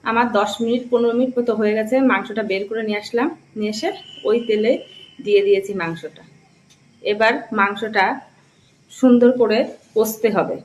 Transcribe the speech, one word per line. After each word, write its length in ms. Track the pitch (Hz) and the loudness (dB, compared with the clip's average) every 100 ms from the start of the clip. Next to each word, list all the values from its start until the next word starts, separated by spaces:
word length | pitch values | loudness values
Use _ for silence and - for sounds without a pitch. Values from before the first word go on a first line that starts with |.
আমার 280 | 233 226 240 | -2 0 2
দশ 200 | 214 208 - | 0 0 -2
মিনিট, 220 | 226 240 - | -2 -2 0
পনেরো 240 | 240 233 | 0 2
মিনিট 180 | 233 254 254 | 0 0 -2
মতো 160 | 240 220 | -2 0
হয়ে 180 | 208 | 0
গেছে। 220 | 214 220 254 | 0 0 2
মাংসটা 440 | 262 196 - 214 | 2 2 -2 -6
বের 240 | 196 190 208 | -4 -4 -4
করে 140 | 226 | -6
নিয়ে 140 | 220 208 | -4 -6
আসলাম, 400 | 208 233 294 339 _ 214 | -4 -2 -2 -6 _ -6
নিয়ে 140 | 214 | -6
এসে 220 | 214 339 415 - - | -4 -6 -6 -18 -8
ওই 140 | - 233 233 | -2 -2 0
তেলে 240 | 214 220 311 - - - - | 0 2 0 -4 -20 -20 -12
দিয়ে 180 | 190 202 | 2 2
দিয়েছি 320 | 202 196 196 | 4 2 0
মাংসটা। 500 | 196 165 165 151 - - _ _ _ _ _ _ _ | -6 -6 -6 -12 -18 -20 _ _ _ _ _ _ _
এবার 320 | - 208 220 247 - | -4 2 2 0 -4
মাংসটা 540 | 220 202 208 220 214 196 277 - _ _ _ _ _ _ | -2 -2 -2 -4 0 0 -2 -12 _ _ _ _ _ _
সুন্দর 460 | - 262 247 240 247 | 2 4 6 6 4
করে 200 | 220 214 311 - _ 220 | 2 2 -2 -6 _ -2
কষতে 340 | 220 - 226 | -2 0 0
হবে। 260 | 202 139 - | 0 -2 -6